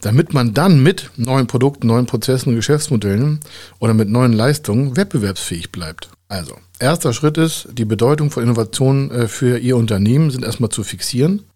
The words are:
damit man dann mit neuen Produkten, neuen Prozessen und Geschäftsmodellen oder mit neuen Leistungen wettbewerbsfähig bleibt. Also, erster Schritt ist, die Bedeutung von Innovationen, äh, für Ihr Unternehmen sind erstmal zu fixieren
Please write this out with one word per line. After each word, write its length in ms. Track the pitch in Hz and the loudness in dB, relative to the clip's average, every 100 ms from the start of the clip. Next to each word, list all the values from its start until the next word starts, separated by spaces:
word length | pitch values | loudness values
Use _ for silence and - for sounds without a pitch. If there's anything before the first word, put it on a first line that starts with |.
damit 320 | 104 120 170 | 2 2 2
man 220 | 139 120 107 | 0 2 2
dann 260 | 185 156 | 4 6
mit 300 | 139 196 - - | 4 2 -8 -8
neuen 280 | 117 131 123 | -2 0 0
Produkten, 400 | 131 135 139 117 | 2 0 0 0
neuen 220 | 117 123 | 2 0
Prozessen 420 | 117 117 127 139 | -2 -2 -2 0
und 60 | 117 | -2
Geschäftsmodellen 840 | 107 147 - 123 101 101 147 151 - - - _ | 0 0 0 0 0 0 0 -2 -8 -20 -20 _
oder 160 | 113 | 0
mit 160 | 110 104 | 2 2
neuen 240 | 120 127 | 2 4
Leistungen 640 | 110 127 147 - 107 139 131 | 4 2 0 0 0 0 -2
wettbewerbsfähig 760 | 196 143 101 95 - 85 - | -2 -2 -2 -4 -8 -8 -10
bleibt. 380 | 92 80 78 - _ _ | -12 -12 -14 -20 _ _
Also, 220 | 98 80 - _ - | -12 -12 -16 _ -4
erster 340 | 127 170 139 | -2 0 -2
Schritt 280 | 113 151 156 | 0 -2 0
ist, 300 | 160 - - | -2 -2 -12
die 140 | 117 107 | -6 -4
Bedeutung 440 | 107 120 151 147 | 2 2 2 0
von 140 | 135 | 0
Innovationen, 640 | 117 117 104 - 131 139 139 | 0 0 -2 0 2 2 -2
äh, 180 | 123 113 | -2 -4
für 300 | - 123 120 | 0 0 0
Ihr 180 | 123 123 | 0 0
Unternehmen 520 | 113 98 104 135 156 | 2 2 2 4 2
sind 160 | 127 - | -2 -6
erstmal 240 | - 113 | -4 -4
zu 140 | - | -4
fixieren 580 | 101 95 - 123 151 202 - | -8 -8 -6 0 0 -2 -8